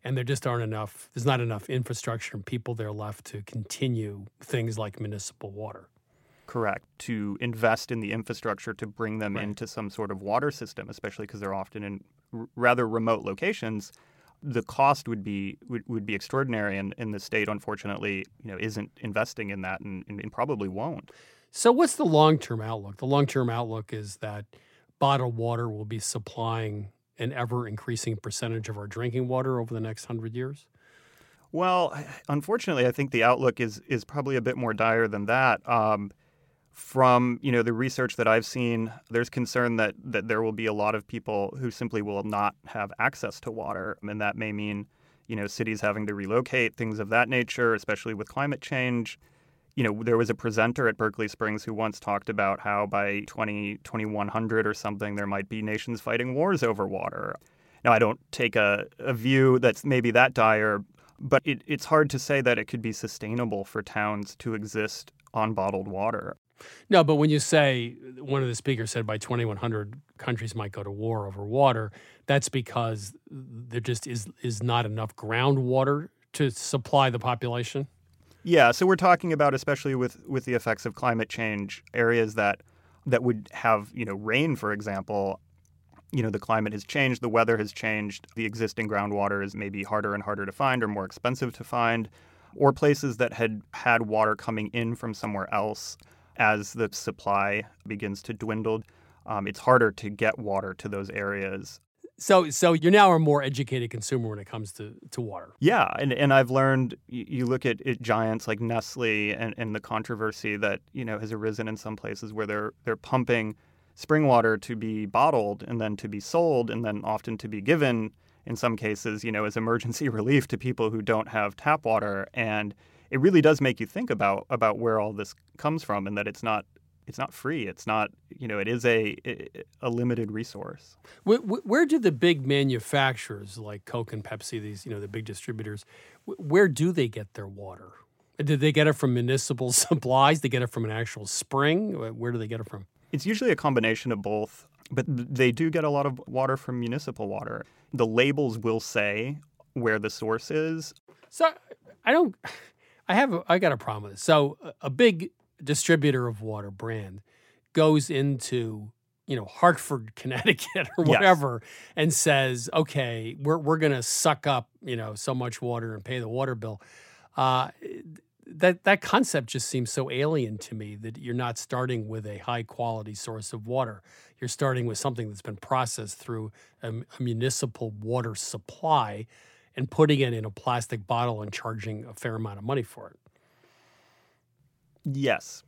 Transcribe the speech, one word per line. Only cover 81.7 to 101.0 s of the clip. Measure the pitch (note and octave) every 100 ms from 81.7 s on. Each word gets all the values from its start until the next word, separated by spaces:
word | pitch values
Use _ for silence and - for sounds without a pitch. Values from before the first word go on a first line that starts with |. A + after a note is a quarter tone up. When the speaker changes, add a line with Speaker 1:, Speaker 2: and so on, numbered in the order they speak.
| - _
Speaker 2:
areas | A#2 A#2 A#2 A2 A2
that, | G2+ G2+ - _ _ _ -
that | B2
would | B2 A2+ G2+
have, | - A#2 A2 G#2
you | - G#2+
know, | G2
rain, | G#2+ A#2+ D#3+ C3+
for | G#2
example. | G#2 G#2 G2 G2 G#2 G2 - _ _ _ _ _ - _
You | D3
know, | A2+
the | G2+
climate | - A2 G#2+
has | G#2 -
changed, | D3 C3+ B2
the | A#2+
weather | A2+ A2+ A2+
has | G#2
changed, | - A2+ G#2+ G#2 G2 - -
the | A2
existing | A2+ A2 - A2
groundwater | G#2 G#2 G2+ G2+ G2+
is | G2
maybe | G2+ G2+ G2
harder | G2 G#2+ G#2
and | G2+
harder | G2+ G2+ G2
to |
find | - C#3 B2+
or | A2
more | G#2
expensive | F#2+ - - C3 B2+
to | - A2+
find, | B2 A#2 A#2 A2 _ _ _ _ -
or | C#3
places | C#3 D3 C#3+ C#3+ A2
that | B2
had | - A#2 G#2+ -
had | - B2 A#2
water | A2 G#2+ A2 G#2+
coming | - A2 G#2+
in | A#2 A2+ A#2
from | A#2
somewhere | G#2 A2+ G2+ F#2+
else. | G#2 G#2+ G#2+ - - - _ _ -
As | A2 G#2+ G#2
the | A#2 A2
supply | - - G#2 - G2 G2+ G#2 A2+ _ -
begins | G#2 G#2 G2
to | -
dwindle, | A2+ A2 A2 A2 A2 - _ _ _ -
um, | G#2+ G2
it's | G2+
harder | - B2+ A2+
to | G2+ G#2
get | G#2 A2 -
water | G#2 G2 G2 F#2
to | G#2+
those | G2+